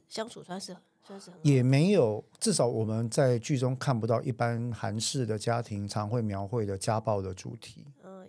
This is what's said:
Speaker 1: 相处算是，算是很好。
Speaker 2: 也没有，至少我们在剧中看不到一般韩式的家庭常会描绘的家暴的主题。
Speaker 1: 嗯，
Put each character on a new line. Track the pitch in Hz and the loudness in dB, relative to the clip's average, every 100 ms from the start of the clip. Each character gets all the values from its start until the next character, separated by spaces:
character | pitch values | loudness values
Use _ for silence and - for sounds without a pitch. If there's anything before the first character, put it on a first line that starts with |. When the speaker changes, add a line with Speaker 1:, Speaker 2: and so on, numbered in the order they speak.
| - | -10
Speaker 1:
相 | - 226 | -8 -8
处 | - | -10
算 | 151 185 | -12 -10
是， | 190 180 _ _ - | -10 -14 _ _ -20
算 | 196 | -18
是 | - | -18
很 | - | 0
好。 | |
Speaker 2:
也 | 147 131 | 4 6
没 | 127 135 175 | 6 6 6
有， | 196 113 107 - - | 6 4 0 -6 -4
至 | - | 0
少 | 170 123 | 2 2
我 | 113 110 | 2 0
们 | 113 117 | 0 0
在 | - 135 120 | 2 4 2
剧 | - 135 | 0 0
中 | 127 131 | 0 0
看 | - 117 | 0 0
不 | 110 | 2
到 | 113 | 0
一 | - | 0
般 | 113 117 117 120 | 0 0 0 -4
韩 | 110 107 107 | -4 -4 -2
式 | - 139 113 | -2 -2 -2
的 | 107 | -2
家 | 120 117 | 0 -2
庭 | 117 101 101 | -2 -6 -4
常 | 107 104 | -4 -2
会 | 120 | -2
描 | 107 98 101 | -2 -4 -4
绘 | 120 101 | -2 -2
的 | 98 | -2
家 | - 110 | -2 0
暴 | 113 104 | 0 -2
的 | 95 | -2
主 | 92 123 120 | -8 -10 -12
题。 | - 107 143 139 | -16 -20 -20 -20
Speaker 1:
嗯， | 185 190 | -20 -20